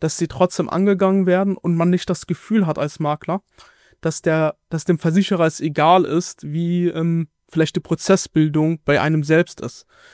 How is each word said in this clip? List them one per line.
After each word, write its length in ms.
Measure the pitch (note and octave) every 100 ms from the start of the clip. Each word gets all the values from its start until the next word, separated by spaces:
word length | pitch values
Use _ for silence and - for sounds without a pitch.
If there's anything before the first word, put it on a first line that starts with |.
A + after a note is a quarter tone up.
dass 180 | D#3+ -
sie 80 | E3
trotzdem 420 | - F3+ - D#3+
angegangen 580 | F3 G3+ F#3+ F#3+ G3 F#3
werden 300 | F3+ G3+ F#3
und 200 | E3+ E3
man 140 | F3
nicht 200 | F3+ -
das 160 | F3 -
Gefühl 400 | F3 - A3 E3+
hat 100 | -
als 220 | D3 -
Makler, 420 | D3+ D3 - F#3 - _ - _ _ _
dass 200 | D#3+ -
der, 360 | E3 D#3+ D#3 - _
dass 160 | D#3+
dem 140 | - E3+
Versicherer 480 | E3 E3+ F#3+ F3+ D#3+
es 140 | -
egal 440 | D3+ D3 D3+ F#3
ist, 380 | E3+ D#3+ - -
wie, 460 | D3+ D#3 E3+ F3 F3
ähm, 400 | D#3+ E3+ E3 D#3 _ _
vielleicht 280 | D#3+ D#3+ E3+
die 40 |
Prozessbildung 1000 | - E3 - F#3+ - D#3+ D#3 D3+ D#3 E3
bei 160 | - C#3+
einem 220 | C#3 D#3
selbst 380 | D3 D#3 F3 -
ist. 260 | - - _ _ -